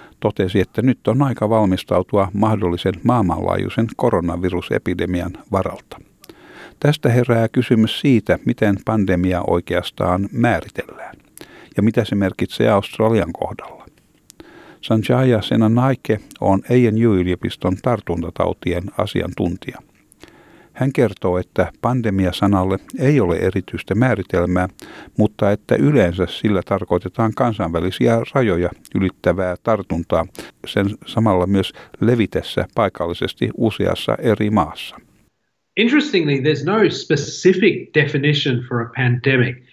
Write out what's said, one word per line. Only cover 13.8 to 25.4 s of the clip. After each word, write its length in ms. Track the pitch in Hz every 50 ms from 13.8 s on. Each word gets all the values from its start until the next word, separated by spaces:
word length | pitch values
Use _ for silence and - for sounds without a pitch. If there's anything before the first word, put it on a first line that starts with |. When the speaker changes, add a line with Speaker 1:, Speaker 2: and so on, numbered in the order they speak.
| - - _ _ _ _ _ _ _ _ - - - - - - - - - -
Speaker 1:
Sanjaya 640 | - - 117 110 107 - 123 123 131 127 120 107 95
Senanayake 800 | - 120 113 113 110 113 120 127 135 135 - - - 110 104 - - - -
on 200 | - 98 98 98 - -
A 40 | 120 127 123 113
N 160 | 107 110 117
U-yliopiston 680 | 117 104 92 90 90 90 - - - - - - 92 92 98 -
tartuntatautien 1000 | - 120 104 - - 87 90 85 85 - - 90 87 87 - - - 87 87 90 98 - -
asiantuntija. 800 | 98 98 - 95 85 87 - - 101 87 85 - - - - - - _ _ _ _ _ _ _ - - _ - - - - - - _ -
Hän 200 | - 127 139 135
kertoo, 460 | - 127 104 98 - - 95 90 90
että 340 | 92 _ - - 92 - - -
pandemia-sanalle 1000 | - 120 127 131 113 110 98 98 95 90 87 - 107 98 101 95 92 95 95 92 - - - 262
ei 220 | 139 135 151 139
ole 160 | 101 87 85
erityistä 580 | 85 90 95 - 98 90 - - 87 - - 95
määritelmää, 720 | 104 123 131 117 98 92 - - 87 87 90 90 90 90 95 - - - - - - - - - -
mutta 320 | 107 104 - -